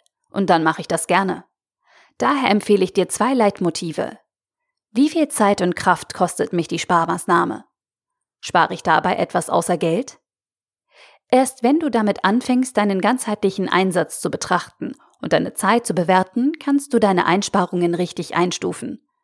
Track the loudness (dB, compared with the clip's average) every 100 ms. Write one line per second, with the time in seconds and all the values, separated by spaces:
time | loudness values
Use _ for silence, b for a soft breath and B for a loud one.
0 | _ _ _ -4 2 2 2 -2 -4 -4
1 | 0 0 0 -4 -10 _ _ _ b b
2 | b b 0 2 2 2 2 2 2 0
3 | -2 0 0 2 0 0 -4 -4 -8 -6
4 | -8 -10 _ _ _ _ _ _ _ 0
5 | 2 2 -2 2 2 2 0 0 0 0
6 | -2 -2 -2 -2 -4 -2 -4 -4 0 0
7 | 0 -4 0 0 0 -4 -14 _ _ _
8 | _ _ _ _ -2 2 2 0 0 0
9 | 2 -2 -2 -2 -2 -2 0 0 0 -2
10 | -4 -12 _ _ _ _ _ _ _ b
11 | b b 0 2 2 0 0 2 0 0
12 | 0 0 0 0 2 0 0 0 0 2
13 | 0 0 -2 -2 -2 0 0 2 2 0
14 | -2 -4 -6 -6 -2 -2 -4 -12 -12 -12
15 | b b -2 0 0 -4 0 0 0 -2
16 | 2 2 2 0 -2 -2 0 0 2 2
17 | 2 2 2 2 0 -2 0 0 0 0
18 | -4 -6 -6 -2 -2 -2 -6 -6 -10 -12
19 | _ b